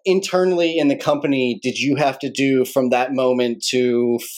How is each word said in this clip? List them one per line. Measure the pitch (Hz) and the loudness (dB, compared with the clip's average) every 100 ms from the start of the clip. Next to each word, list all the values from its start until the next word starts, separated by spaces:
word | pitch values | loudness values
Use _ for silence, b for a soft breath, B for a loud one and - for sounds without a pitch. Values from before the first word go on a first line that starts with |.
internally | 190 185 190 185 185 175 170 165 | 0 0 0 0 2 2 0 2
in | 143 | 2
the | 135 | 2
company | 156 147 147 135 123 110 | 0 0 0 0 0 -2
did | 127 107 | -4 -4
you | 135 135 | -2 0
have | 143 131 | 0 -2
to | 139 | -6
do | 113 135 135 | -2 0 2
from | 123 135 127 | 0 0 0
that | 123 131 | 0 0
moment | 131 127 127 120 117 - | 0 0 2 0 -2 -4
to | 127 123 120 120 117 - | 0 2 2 0 -2 -4